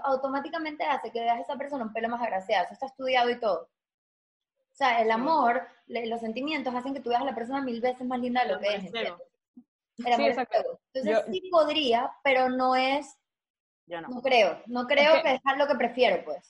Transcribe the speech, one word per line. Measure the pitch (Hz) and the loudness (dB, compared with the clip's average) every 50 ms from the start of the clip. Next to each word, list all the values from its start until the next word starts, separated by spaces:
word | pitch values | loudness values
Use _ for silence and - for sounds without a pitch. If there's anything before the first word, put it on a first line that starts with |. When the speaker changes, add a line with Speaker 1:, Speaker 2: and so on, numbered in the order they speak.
| - | 0
Speaker 1:
automáticamente | 277 269 262 269 269 269 285 - 311 320 330 320 311 302 - 339 | 0 0 0 0 -2 -4 -4 -6 -6 -8 -6 -6 -6 -6 -4 -2
hace | 311 277 262 - 226 | -2 -2 -2 -4 -6
que | - 233 | -6 -4
veas | 233 233 233 240 | 0 0 -2 -2
a | |
esa | 262 - 285 | -2 -8 -8
persona | 247 277 277 294 269 233 | -8 -8 -8 -6 -6 -6
un | 220 214 | -6 -6
pelo | 226 220 226 | -4 -4 -4
más | 240 240 | -4 -4
agraciada, | 247 220 - 190 190 - 214 190 180 | -4 -2 -4 -4 -2 0 0 0 0
eso | - - | -2 -4
está | - 277 262 | -10 -10 -10
estudiado | - - 262 262 254 247 240 240 | -10 -6 -2 0 2 2 2 2
y | 240 240 | 0 0
todo. | 233 214 180 160 - _ _ _ _ _ _ _ _ _ _ _ _ _ _ _ _ _ _ _ _ _ _ | 0 0 0 -2 -4 _ _ _ _ _ _ _ _ _ _ _ _ _ _ _ _ _ _ _ _ _ _
O | |
sea, | - 269 254 233 233 | 0 2 2 4 4
el | 220 220 | 4 4
Speaker 2:
Sí. | 226 | 2
Speaker 1:
amor, | 220 254 294 330 302 254 233 240 262 - - - _ _ - | 2 2 2 2 4 4 2 2 0 -4 -8 -18 _ _ -8
le-, | 240 226 240 226 | -8 -6 -4 -4
los | 226 233 | -6 -6
sentimientos | 226 220 220 247 269 302 311 285 254 254 240 | -6 -6 -6 -6 -4 -4 -4 -4 -4 -4 -6
hacen | 247 240 269 277 | -6 -6 -6 -8
que | 277 | -6
tú | - 233 | -4 -2
veas | 240 240 | -2 0
a | 269 | 0
la | 277 220 | -2 -4
persona | 233 233 226 269 277 | -6 -6 -4 -4 -4
mil | 269 254 233 233 | -4 -4 -4 -2
veces | 220 254 247 254 254 | -2 -2 -2 -2 -6
más | 247 254 247 | -6 -4 -4
linda | 247 247 247 247 247 | -2 -2 0 0 0
de | 226 | 0
lo | 185 | -2
Speaker 2:
El | 180 | -2
Speaker 1:
que | - 202 | -2 -2
Speaker 2:
amor | 208 196 | -2 -2
Speaker 1:
es, | 190 | -6
Speaker 2:
es | 170 | -8
ciego. | - 233 214 185 175 - | -6 -6 -6 -6 -8 -10
Speaker 1:
¿entiendes? | - _ _ _ _ _ _ - - _ _ _ _ _ _ - | -18 _ _ _ _ _ _ -20 -20 _ _ _ _ _ _ -6
El | 233 | -2
Speaker 3:
Sí, | 247 240 | 0 2
Speaker 1:
amor | 233 285 277 | 2 4 2
es | 240 262 | 2 0
Speaker 3:
exacto. | 247 - - 220 | -2 0 0 -2
Speaker 1:
ciego. | 190 - - - _ _ - | -2 -2 -8 -10 _ _ -8
Entonces, | 262 - 202 226 220 - - | -4 -2 0 0 0 0 -2
Speaker 3:
Yo | |
Speaker 1:
sí | - 370 - 370 | -6 -6 -4 2
podría, | - 330 302 302 302 311 294 247 226 233 254 269 - - - | 4 4 4 4 2 0 2 2 2 2 0 -2 -6 -4 0
pero | 277 262 254 254 254 | 2 2 4 2 2
no | 254 254 254 254 254 | 2 2 2 2 4
es, | 254 262 262 277 294 285 - - _ _ _ _ _ _ _ _ _ _ _ _ _ _ | 4 2 2 0 -2 -4 -6 -18 _ _ _ _ _ _ _ _ _ _ _ _ _ _
Speaker 4:
Yo | - 170 170 | -12 -12 -10
no. | 165 156 | -10 -10
Speaker 1:
no | 254 240 | -8 -4
creo, | 240 269 254 233 208 175 156 - - | 0 4 6 6 6 4 2 -2 -10
no | 220 240 247 | -8 -6 -4
Speaker 3:
Es | 247 247 | -2 0
Speaker 1:
creo | 285 277 285 302 320 | 4 4 6 6 6
Speaker 3:
que | - | 6
Speaker 1:
que | - 220 254 | 6 2 0
es | 262 - 269 269 277 | 2 0 0 2 2
lo | 285 285 | 2 2
que | 285 | 2
prefiero, | 240 247 233 - 254 247 220 185 165 - | 0 0 -2 2 4 4 4 4 0 -2
pues. | 151 147 - _ _ | -6 -10 -10 _ _